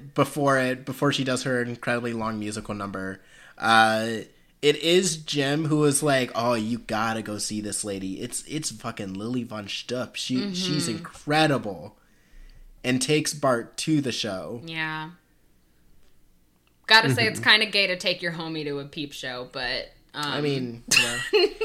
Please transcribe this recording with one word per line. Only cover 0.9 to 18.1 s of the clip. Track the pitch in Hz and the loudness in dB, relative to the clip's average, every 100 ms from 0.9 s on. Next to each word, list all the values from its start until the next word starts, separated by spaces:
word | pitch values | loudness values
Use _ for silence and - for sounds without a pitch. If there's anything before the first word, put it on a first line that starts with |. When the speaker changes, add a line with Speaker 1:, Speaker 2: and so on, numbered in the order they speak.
| 131 143 | 0 2
Speaker 1:
she | 139 | 2
does | 131 127 | 2 0
her | 139 123 | 0 0
incredibly | 120 120 - 120 120 | -2 -4 -2 0 0
long | 113 110 110 | -2 -2 -2
musical | 104 107 104 | -4 -6 -6
number, | 104 98 95 95 95 - - - - | -6 -6 -6 -8 -10 -16 -20 -20 -2
uh, | 110 113 110 110 113 110 - _ _ - | 6 8 8 4 0 -4 -8 _ _ 0
it | 147 147 | 2 4
is | 165 180 185 - | 4 4 4 -2
Jim | - 147 139 151 151 | -4 0 0 0 2
who | 151 | 4
is | 147 131 | 4 4
like, | 151 131 123 | 2 2 2
"Oh, | - 120 | 0 0
you | 120 110 117 | 2 0 -4
gotta | - 107 113 110 | -2 0 0 -2
go | 104 104 | -4 -6
see | - 107 | -6 -4
this | 104 95 | -4 -4
lady. | 107 98 95 87 | -4 -4 -6 -6
It's, | 120 - - | -8 -8 -8
it's | 151 - | -8 -8
fucking | 110 120 110 98 | -8 -10 -8 -8
Lily | 98 110 127 | -6 -4 -4
Von | 113 107 98 | -4 -8 -8
Shtupp. | - - 123 113 - | -10 -6 -6 -6 -8
She, | - 127 | -4 -2
Speaker 2:
Mm-hmm. | 202 | -2
Speaker 1:
she's | 180 185 151 - | -4 -2 -2 -2
incredible." | 107 - - - 151 156 131 107 85 85 - _ _ _ - - - - - | -6 -10 -10 0 2 4 2 -2 -10 -12 -18 _ _ _ -20 -20 -20 -20 -8
And | 131 127 | -2 0
takes | 127 151 151 | 2 0 0
Bart | 147 139 117 110 - | 0 2 2 -2 -6
to | - 156 | 0 2
the | 123 | 2
show. | 110 107 95 80 117 | -2 -4 -4 -6 -10
Speaker 2:
Yeah. | 165 160 156 156 160 175 _ _ _ _ _ _ _ - - - _ _ _ _ _ _ - | -10 -6 -6 -6 -10 -14 _ _ _ _ _ _ _ -20 -20 -20 _ _ _ _ _ _ 6
Gotta | 220 226 | 6 6
say, | - 220 | 2 0
it's | - | 2
Speaker 1:
Mm-hmm. | 247 | 4
Speaker 2:
kinda | 214 214 | 6 4
gay | 202 190 | 0 0
to | 180 | 0
take | 196 | -2